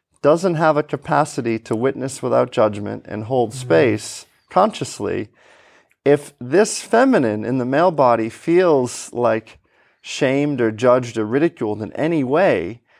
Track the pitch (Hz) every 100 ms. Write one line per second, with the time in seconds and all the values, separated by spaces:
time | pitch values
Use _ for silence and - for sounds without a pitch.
0 | _ _ 143 165 185 160 160 147 151 143
1 | - 143 151 - 117 113 - 113 131 143
2 | 135 - 127 123 123 - 110 104 104 107
3 | - 107 110 131 110 131 127 165 131 107
4 | - - - _ _ 180 208 - - -
5 | 98 92 107 _ _ _ _ _ _ _
6 | 139 143 - - 123 165 214 - - 226
7 | 269 214 117 107 107 131 123 139 180 156
8 | 127 117 113 - - 175 180 143 123 -
9 | - 120 120 113 - - _ _ _ _
10 | - - 135 135 147 131 113 107 123 127
11 | 120 113 107 135 165 - 110 104 104 -
12 | 156 165 127 151 190 104 87 117 _